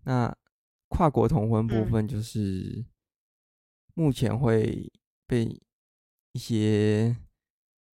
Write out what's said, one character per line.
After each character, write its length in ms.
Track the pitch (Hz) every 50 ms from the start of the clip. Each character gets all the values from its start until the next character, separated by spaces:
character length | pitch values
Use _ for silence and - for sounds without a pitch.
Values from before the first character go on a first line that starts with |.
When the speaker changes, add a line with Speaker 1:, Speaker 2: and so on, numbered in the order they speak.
Speaker 1:
那 340 | - 131 127 123 120 - - - _ _ _ _ _ _ _ _ _ _
跨 200 | - - 185 151
国 200 | - 120 113 113
同 200 | 160 160 107 113
婚 180 | 113 110 113
部 180 | 113 113 113 107
分， 200 | 117 113 110 107
Speaker 2:
嗯。 40 | 104
Speaker 1:
就 120 | 110 104
是 640 | 110 - - 110 104 98 95 92 95 101 - 101 117 - _ _ _ _ _ _ _ _ _ _ _ _ _ _ _ _ _ _ _ _ _
目 180 | - 160 147
前 240 | 127 - 131 104 104
会 560 | 123 139 117 113 110 110 110 - - - - - _ _ _ _ _ _
被 200 | - 127 120 113 - - - _ _ _ _ _ _ _ _ _ _ _ _ _ _
一 60 | - 123
些 760 | - - 120 107 107 107 107 104 107 107 107 104 113 117 120 117 - - _ _ _ _ _ _ _ _ _ _ _ _ _